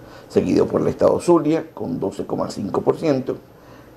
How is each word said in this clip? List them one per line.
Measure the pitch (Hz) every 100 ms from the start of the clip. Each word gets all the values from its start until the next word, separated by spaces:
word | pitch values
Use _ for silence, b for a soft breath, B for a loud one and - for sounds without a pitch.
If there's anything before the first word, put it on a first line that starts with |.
| B B B
seguido | - 90 - -
por | -
el | 156
estado | - - -
Zulia, | 175 165 147 160 160
con | - 107 -
doce | 131 - -
coma | - -
cinco | - 98 135
por | 135 -
ciento, | 160 131 127 - - B B B B